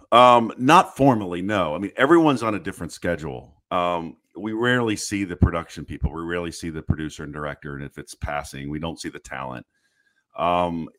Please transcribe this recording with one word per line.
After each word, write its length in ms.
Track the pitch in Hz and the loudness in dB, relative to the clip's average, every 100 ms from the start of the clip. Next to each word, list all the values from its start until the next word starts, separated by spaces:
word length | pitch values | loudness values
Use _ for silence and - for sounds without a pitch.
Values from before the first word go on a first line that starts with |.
| _ | _
Um, 400 | 117 123 120 113 - | 8 10 8 4 0
not 360 | 127 175 185 | 6 6 6
formally, 460 | - 139 113 92 87 | 2 2 2 0 -4
no. 340 | 95 107 82 | -2 0 0
I 40 | 80 | -2
mean, 140 | 98 - | -6 0
everyone's 460 | 139 170 156 131 | 4 6 6 2
on 120 | 113 | 0
a 40 | 98 | -4
different 340 | 82 - 85 | -6 -8 -10
schedule. 680 | - 92 85 76 62 55 _ _ | -6 -4 -4 -6 -10 -14 _ _
Um, 480 | 92 87 87 82 - _ - | -2 0 -2 -6 -14 _ -12
we 160 | 107 | -8
rarely 420 | 110 123 123 113 | -2 0 2 0
see 300 | - - 101 | -2 -4 -4
the 120 | 95 87 | -4 2
production 500 | 90 82 82 - 76 | 2 2 -6 -12 -12
people. 260 | 73 71 | -8 -6
We 100 | 80 | -6
rarely 300 | 85 87 85 | -6 -6 -6
see 160 | - 85 | -8 -10
the 140 | 78 | -6
producer 420 | - 76 78 - | -4 -4 -6 -10
and 80 | 73 | -12
director. 440 | 76 73 71 73 69 | -10 -10 -10 -12 -12
And 80 | |
if 120 | 69 - | -12 -14
it's 180 | 73 | -18
passing, 540 | - 80 73 73 69 69 | -12 -8 -8 -8 -12 -10
we 100 | 76 | -8
don't 220 | 80 73 | -8 -10
see 80 | 80 | -12
the 100 | 73 | -14
talent. 460 | - 65 67 62 - _ _ _ _ _ _ - | -14 -12 -12 -12 -16 _ _ _ _ _ _ -4
Um, 540 | 85 87 87 85 78 | 0 0 0 -4 -10